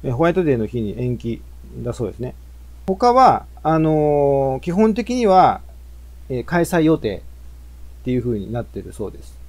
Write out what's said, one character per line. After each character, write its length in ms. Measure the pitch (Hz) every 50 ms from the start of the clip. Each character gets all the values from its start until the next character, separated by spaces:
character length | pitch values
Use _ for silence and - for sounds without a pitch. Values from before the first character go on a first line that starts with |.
| -
え、 80 | 135
ホ 120 | 123 120 165
ワ 60 | 170
イ 40 | 170
ト 100 | 185 180
デ 120 | 151 131
ー 20 |
の 100 | 117 110
日 140 | 101 117 120
に 200 | 110 104 92 120
延 160 | 123 123 123
期 240 | 113 - 117 113 - - - - - - - -
だ 160 | 123 117 120 117
そ 120 | - 123
う 40 | 95
で 60 | -
す 40 | -
ね。 160 | 120 165 - - - - - - - - - - -
他 260 | - 190 190 247 240
は、 340 | 240 254 254 220 131 104 - - - - -
あ 160 | 156 160 160
の 800 | 160 156 156 156 151 151 147 147 143 143 139 139 135 135 131
ー、 20 | 131
基 120 | - 180
本 220 | 170 190 220 220 208
的 220 | 233 226 - 240
に 100 | 254 240
は、 360 | 208 185 185 170 131 101 - - - - - - - - - - - - - - -
え 120 | 135 123
ー、 40 | 117
開 200 | - 170 175 170
催 160 | 160 - 170
予 140 | 156 160 160
定 200 | 151 - 110 95 87 - - - - - - - - - - - - - - - -
っ 20 | -
て 80 | 123
い 60 | 123
う 40 | 127
風 160 | 117 123 120
に 140 | 104 95 101
な 100 | 113 120
っ 40 | 113
て 140 | - - 101
る 140 | 95 98 90
そ 140 | - 107
う 40 | 92
で 120 | - - -
す。 120 | - - - -